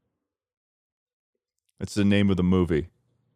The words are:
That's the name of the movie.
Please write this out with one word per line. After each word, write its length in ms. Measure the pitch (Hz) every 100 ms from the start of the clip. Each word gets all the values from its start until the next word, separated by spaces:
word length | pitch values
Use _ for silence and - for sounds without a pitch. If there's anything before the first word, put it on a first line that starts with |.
| _ _ _ _ _ _ _ _ _ _ _ _ _ _ _ _ _ -
That's 160 | 98 107
the 100 | 101
name 240 | 101 101
of 80 | 92
the 60 |
movie. 460 | 90 92 87 82 90 _ _ _ _